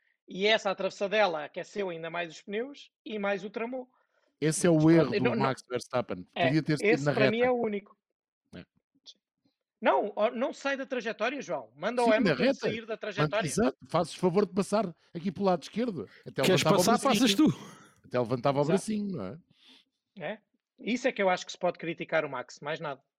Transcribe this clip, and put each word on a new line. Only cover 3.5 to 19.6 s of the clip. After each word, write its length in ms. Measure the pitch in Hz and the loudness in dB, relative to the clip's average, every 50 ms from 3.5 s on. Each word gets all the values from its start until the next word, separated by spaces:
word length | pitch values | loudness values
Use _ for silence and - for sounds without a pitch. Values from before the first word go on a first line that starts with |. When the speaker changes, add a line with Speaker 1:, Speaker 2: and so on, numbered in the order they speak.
Speaker 1:
tramou. 380 | - 233 226 240 262 262 254 _ _ _ _ _ _ _ _ _ _ - | -8 -8 -8 -8 -8 -10 -12 _ _ _ _ _ _ _ _ _ _ -2
Speaker 2:
Esse 260 | 143 160 156 - - | -2 -2 0 2 4
é 40 | 175 | 4
o 60 | 165 | 6
Speaker 1:
Mas 180 | 156 151 160 170 | 6 8 8 8
Speaker 2:
erro 160 | 165 151 123 | 8 6 4
Speaker 1:
pronto, 80 | 120 - | 2 0
Speaker 2:
do 60 | 127 | 0
Speaker 1:
não, 120 | 120 117 | 0 2
não. 60 | 135 | 2
Speaker 2:
Max 200 | 135 135 127 - - - | 0 0 0 -4 -8 -8
Verstappen. 580 | 123 120 - - - 123 107 - 101 90 90 - - | -8 -8 -6 -4 -4 -4 -4 -4 -8 -10 -10 -10 -4
Speaker 1:
É, 120 | - 175 | -2 0
Speaker 2:
Podia 160 | 160 147 156 | 2 2 2
ter 160 | 143 160 151 139 | 0 0 -2 0
sido 80 | 170 208 | 2 2
Speaker 1:
esse 160 | 240 - 143 | 2 2 2
Speaker 2:
na 80 | 147 131 | 0 2
Speaker 1:
para 160 | 226 208 214 | 4 2 2
mim 80 | 220 233 | 4 2
Speaker 2:
reta. 100 | 247 254 | 2 2
Speaker 1:
é 40 | |
o 80 | 247 240 | 2 0
único. 360 | 226 220 208 196 202 - _ _ _ _ _ _ _ _ _ _ _ _ - | -2 -4 -4 -6 -10 -12 _ _ _ _ _ _ _ _ _ _ _ _ -18
Speaker 2:
É. 100 | 90 - _ _ _ _ _ _ _ _ - - _ _ _ _ _ _ _ _ _ _ _ _ - | -18 -18 _ _ _ _ _ _ _ _ -20 -20 _ _ _ _ _ _ _ _ _ _ _ _ -4
Speaker 1:
Não, 320 | 220 285 381 - - 196 - | 0 0 2 2 0 -2 -2
ó, 140 | 208 208 240 | 0 -2 0
não 220 | 262 226 262 330 | 0 -2 -4 -4
sai 240 | - - - 277 277 | -4 -6 -6 -4 -4
da 100 | 262 262 | -4 -6
trajetória, 540 | - 269 247 208 226 202 - 214 254 294 269 | -6 -6 -6 -6 -6 -4 -4 -4 -4 -4 -6
João. 280 | 196 175 165 139 117 - 123 | -8 -6 -6 -8 -8 -10 _
Manda 260 | 143 170 220 247 240 | -6 -6 -4 0 2
o 20 | 240 | 4
Speaker 2:
Sim, 40 | 226 | 4
na 60 | 214 | 4
Speaker 1:
Hamilton 260 | 220 220 175 143 123 | 4 4 2 2 2
Speaker 2:
reta. 120 | 202 269 277 | 2 0 0
Speaker 1:
sair 260 | - 226 170 - 233 | 0 -2 -4 -4 -6
da 60 | 202 | -8
Speaker 2:
Manda, 100 | 208 214 - | -8 -10 -8
Speaker 1:
trajetória. 480 | - 214 180 - 147 151 196 220 202 | -8 -6 -2 0 0 0 0 0 -2
Speaker 2:
exato, 320 | 135 - 185 233 262 - _ 131 - | 0 0 2 0 0 0 _ -8 -2
fazes 260 | - 165 175 - - | 0 0 0 -2 -4
favor 320 | - 185 185 165 208 202 | -2 0 2 2 2 0
de 60 | 180 185 | 0 0
passar 400 | 202 180 - 202 220 214 170 160 _ _ _ - | -4 -2 0 0 -2 -2 -2 -8 _ _ _ -12
aqui 160 | 170 151 196 | -8 -6 -6
pelo 140 | - 196 202 | -4 0 2
lado 160 | 190 180 - | 2 2 0
esquerdo. 460 | - - - 202 247 240 185 131 95 - - - - | -2 -6 -4 -4 -4 -4 -4 -8 -10 -12 -14 -20 -18
Até 160 | - - - | -10 -4 0
Speaker 3:
Queres 200 | 135 185 185 143 | 2 4 4 4
Speaker 2:
levantava 120 | - 156 196 | 4 4 4
o 100 | 180 180 | 4 4
Speaker 3:
passar, 140 | 226 226 - - 269 220 | 4 4 4 4 4 4
Speaker 2:
bracinho. 40 | 202 | 4
Speaker 3:
passas 140 | 254 214 196 | 4 4 4
tu. 720 | 294 311 214 - - - - - - - - _ _ - | 6 4 4 4 0 -6 -20 -20 -20 -20 -20 _ _ -10
Speaker 2:
Até 120 | - - 123 | -4 -2 -2
levantava 400 | 123 107 127 120 - 143 131 143 | 0 0 -2 0 0 2 2 2
o 20 | |
Speaker 1:
Exato. 60 | 151 160 | 2 2
Speaker 2:
bracinho, 480 | 190 190 - 220 214 208 208 196 180 | 2 0 0 -2 -4 -4 -4 -4 -6
não 80 | 123 95 | -6 -8
é? 120 | 92 131 170 _ _ _ _ | -8 -10 -14 _ _ _ _